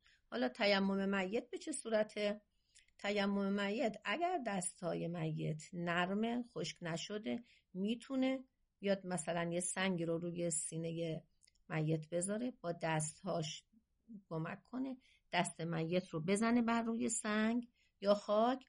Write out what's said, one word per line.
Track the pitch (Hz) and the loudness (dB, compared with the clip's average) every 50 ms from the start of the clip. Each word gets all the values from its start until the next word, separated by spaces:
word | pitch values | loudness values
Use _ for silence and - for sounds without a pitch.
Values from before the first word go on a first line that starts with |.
| _ _ _ _ _ - | _ _ _ _ _ -8
حالا | 226 233 254 247 | -4 -2 -2 -2
تیمم | 247 - 220 202 202 196 196 196 196 196 196 190 | 0 2 4 4 6 6 4 2 2 2 2 2
میت | 202 196 185 185 208 240 254 - | 2 0 0 0 0 -2 -4 -4
به | - | -8
چه | - - 320 | -8 -6 -6
صورته؟ | 302 - - 226 220 214 214 214 - 214 208 208 208 214 - _ _ _ _ _ - - - _ _ | -6 -6 -4 0 2 2 2 0 -2 -2 0 0 -2 -4 -8 _ _ _ _ _ -20 -20 -20 _ _
تیمم | - - 202 208 202 196 202 202 202 196 196 202 | -6 -2 0 2 2 2 2 2 2 2 2 2
میت | 208 202 196 202 240 285 220 220 - - | 2 2 0 0 0 0 0 -2 -2 -4
اگر | 196 208 311 349 349 370 339 247 | -2 -2 0 0 0 0 0 -2
دستای | 220 202 285 277 - - - 185 165 170 170 170 | -2 -2 -2 -2 -4 -6 -4 -2 -2 -2 -2 -2
میت | 165 175 175 160 160 160 160 156 156 156 156 - - - | -2 -2 -2 -2 -2 -2 -2 -2 -2 -4 -4 -8 -10 -6
نرمه، | 175 170 175 170 175 180 185 196 208 220 233 233 247 240 | -4 -2 0 2 2 2 2 0 0 0 0 0 -2 -4
خشک | - - - 175 156 - - | -4 -6 -6 -6 -6 -6 -6
نشده، | 175 165 165 165 - - 208 214 220 247 240 233 233 _ - - _ _ - | -6 -4 -4 -4 -4 -6 -6 -6 -4 -4 -4 -6 -6 _ -20 -20 _ _ -6
می‌تونه | 185 196 208 233 233 - - 269 262 262 262 262 269 262 _ _ _ _ _ _ - | -4 -2 -2 -2 -4 -4 -4 0 2 2 2 0 -2 -6 _ _ _ _ _ _ -4
بیاد | 196 196 196 196 190 | 0 0 0 0 0
مثلاً | 180 180 175 - - 170 170 170 | -2 -4 -2 -2 -2 -2 0 0
یه | 170 170 175 | 0 0 0
سنگ | 180 - - 190 185 190 185 170 165 | -2 -2 -2 0 0 0 2 0 0
رو | 165 165 | 0 0
روی | 165 175 175 170 175 170 170 | 0 -2 -4 -2 -2 -2 0
سینهٔ | 160 - - - 165 160 165 165 165 165 165 165 160 - - _ _ _ _ - _ _ _ - | 0 -2 -4 -4 -4 -4 -4 -4 -4 -2 -2 -2 -4 -6 -8 _ _ _ _ -20 _ _ _ -4
میت | 175 156 156 151 160 160 156 - | -2 0 2 2 2 0 0 -2
بذاره، | 170 175 175 196 208 214 247 254 247 - | -2 -2 -2 -2 -2 -2 -2 -4 -6 -4
با | - 170 | -4 -4
دستهاش | 175 175 - 160 160 156 156 151 - - - 185 170 170 156 156 - - - _ _ - _ _ _ _ _ - 233 196 - - | -4 -2 0 0 2 2 0 -2 -4 -6 -4 -2 -2 0 -2 -4 -6 -10 -14 _ _ -20 _ _ _ _ _ -18 -18 -16 -10 -6
کمک | 175 160 160 170 - - - | -4 -4 -2 -4 -6 -8 -10
کنه، | _ - 254 262 269 262 262 _ _ _ _ _ _ - | _ -6 -4 -4 -4 -6 -8 _ _ _ _ _ _ 2
دست | 175 175 - - - | 2 2 2 -2 -4
میت | 160 165 170 160 160 160 180 180 180 | -4 -2 0 0 0 2 2 0 0
رو | - - 165 | 0 -4 -4
بزنه | 160 175 202 202 226 226 233 247 | 0 2 2 4 4 4 4 4
بر | 233 226 233 233 | 4 4 2 2
روی | 226 226 233 226 247 233 | 2 0 0 0 0 0
سنگ | - - - 214 208 214 214 220 233 247 240 - _ _ _ _ _ - | -2 -2 -2 0 2 2 4 4 2 0 -2 -4 _ _ _ _ _ 0
یا | 190 202 208 | 4 4 4
خاک | 208 - - 208 214 226 247 269 269 - | 4 4 2 4 6 6 4 4 2 -2